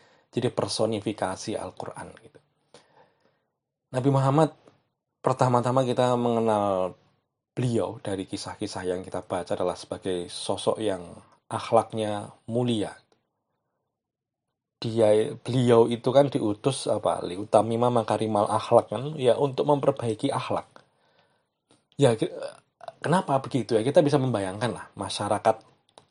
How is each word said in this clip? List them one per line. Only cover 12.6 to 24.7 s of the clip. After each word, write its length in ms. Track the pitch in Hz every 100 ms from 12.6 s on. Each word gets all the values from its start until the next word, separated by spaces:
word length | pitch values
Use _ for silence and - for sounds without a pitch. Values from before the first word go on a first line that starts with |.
| 123 113 90 - _ _ _ _ _ _ _ _ _ _ _ _ _ _ _ _ _ _
Dia, 560 | 117 113 107 107 117 120
beliau 480 | - 131 120 113 120
itu 160 | 117 131
kan 160 | 127 143
diutus 560 | 131 107 101 139 131
apa, 400 | - 107 87 87
liutamima 640 | 87 90 107 - 113 117 123
makarimal 560 | 120 107 107 110 104
akhlak 480 | 107 110 - 117 -
kan, 240 | 110 139 156
ya 160 | 127 113
untuk 240 | 143 131
memperbaiki 640 | 143 143 131 117 120 107 139
akhlak. 400 | - - 87 - - - _ _ _ _ _ _ _ _ _ _ -
Ya, 160 | 135
ke-, 160 | 113 - - - - _ _ - -
kenapa 400 | 131 180 - 135
begitu 320 | 131 131 107
ya? 80 | 110
Kita 240 | 117 175
bisa 160 | 147 147
membayangkan 560 | 131 107 95 101 117